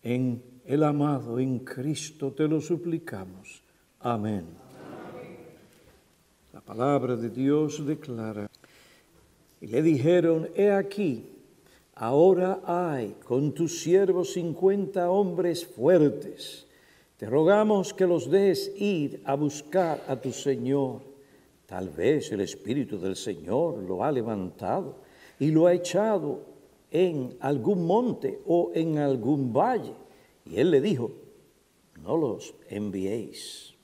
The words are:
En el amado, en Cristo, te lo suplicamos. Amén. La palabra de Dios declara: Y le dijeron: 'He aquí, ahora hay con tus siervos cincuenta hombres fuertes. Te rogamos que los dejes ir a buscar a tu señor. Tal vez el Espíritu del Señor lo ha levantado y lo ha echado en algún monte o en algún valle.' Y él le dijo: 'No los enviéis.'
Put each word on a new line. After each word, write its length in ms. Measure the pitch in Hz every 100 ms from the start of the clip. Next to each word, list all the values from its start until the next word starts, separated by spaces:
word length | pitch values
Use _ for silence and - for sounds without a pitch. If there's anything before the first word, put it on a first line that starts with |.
En 400 | 117 123 127 117 - - -
el 180 | 139
amado, 560 | 151 147 143 139 120 117
en 200 | 135 123
Cristo, 720 | - - 139 143 - - 139
te 120 | - 156
lo 140 | 156
suplicamos. 1040 | - 170 175 160 - 104 95 92 - - _ _ _ _
Amén. 420 | 123 113 107 104 82 - - - - - - - - - - - - _ _ _ _ _ _ _ _
La 80 | -
palabra 560 | - 104 135 139 123 120
de 140 | 113
Dios 560 | 123 135 147 151 139 143
declara: 640 | 151 - 117 110 104 104 _ - - _ _ _ _ _ _ _ _
Y 60 | -
le 140 | 117
dijeron: 680 | 156 143 143 180 165 160 160
'He 180 | - 202
aquí, 580 | 196 196 208 185 110 - - _ _ _ _ _ -
ahora 680 | 113 139 180 180 185 196 -
hay 500 | 175 175 139 107 104
con 300 | - 123 147
tus 280 | 143 170 -
siervos 520 | - 185 190 180 170
cincuenta 760 | 180 170 151 190 202 185 190 175
hombres 540 | 190 196 170 175 160 -
fuertes. 1040 | - 135 180 147 - - - - - - _ _ _ _ _
Te 100 | 107
rogamos 680 | 135 156 208 214 208 180
que 140 | - 190
los 220 | 170 117
dejes 420 | 190 196 170 - -
ir 420 | 202 175 143 - -
a 100 | 139
buscar 680 | 147 - - 190 170 151 -
a 120 | 123
tu 120 | 131
señor. 680 | 120 139 127 123 139 131 117 - - - - _ _ _
Tal 240 | 92 92
vez 420 | 76 101 151 -
el 100 | 101
Espíritu 560 | 95 - 104 139 113 104
del 160 | 92 92
Señor 680 | - 85 80 120 170 110
lo 200 | 92 92
ha 80 | 131
levantado 840 | 135 113 107 92 - 95 147 147 - - - - _
y 120 | 143
lo 160 | 156 175
ha 60 |
echado 680 | 180 175 185 220 202 147 127 - - _ _ _
en 460 | 160 185 156 123 -
algún 460 | 135 143 135 196 165
monte 560 | 208 247 - - - -
o 260 | 170 170
en 260 | 165 165 151
algún 520 | 143 127 127 147 127
valle.' 440 | 117 220 240 - - - - _ _ -
Y 120 | 92
él 120 | 165
le 100 | 143
dijo: 300 | 196 143 117 - - - _ _ _ _ _ -
'No 180 | 82 156
los 380 | 143 90 - - -
enviéis.' 1040 | 101 104 95 95 113 104 - - - - _